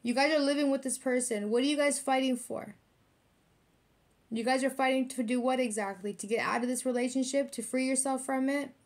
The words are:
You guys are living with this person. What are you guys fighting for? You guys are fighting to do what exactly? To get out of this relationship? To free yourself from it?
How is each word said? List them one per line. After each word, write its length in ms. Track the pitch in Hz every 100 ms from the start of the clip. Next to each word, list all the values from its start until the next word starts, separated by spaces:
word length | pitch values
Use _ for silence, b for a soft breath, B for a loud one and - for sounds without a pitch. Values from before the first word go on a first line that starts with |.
You 120 | 233
guys 180 | 240 285
are 60 | 311
living 320 | 277 285 285
with 120 | 269
this 140 | 269 254
person. 540 | 262 247 247 208 208
What 120 | 233
are 40 | 277
you 100 | 294
guys 240 | 285 277
fighting 380 | - 262 262 247
for? 360 | - 220 - - _ _ _ _ _ _ _ _ _ _ _ _ _ _ _
You 140 | 226
guys 200 | 233 262
are 60 | 262
fighting 380 | 262 262 262 262
to 140 | 254
do 200 | 220 247
what 180 | 240 254
exactly? 540 | 247 214 196 185 202
To 120 | 190 202
get 140 | 226
out 220 | - 226
of 60 | 247
this 180 | 254 262
relationship? 680 | 247 247 269 262 277 277
To 100 | -
free 220 | 233 262
yourself 400 | 262 269 277 262
from 240 | 262 262 262
it? 220 | 285 269 -